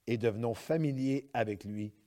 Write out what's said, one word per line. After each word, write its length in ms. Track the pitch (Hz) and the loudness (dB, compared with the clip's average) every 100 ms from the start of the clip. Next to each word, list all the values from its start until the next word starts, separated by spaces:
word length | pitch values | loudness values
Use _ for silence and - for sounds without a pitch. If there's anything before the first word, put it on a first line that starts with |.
| - | -2
et 120 | 117 | 2
devenons 360 | 117 104 117 | 2 2 0
familiers 760 | 110 - 160 151 131 135 139 - | -2 0 2 2 2 0 0 0
avec 320 | 120 107 101 101 | -2 0 -2 -6
lui, 280 | 104 107 - | -6 -6 -10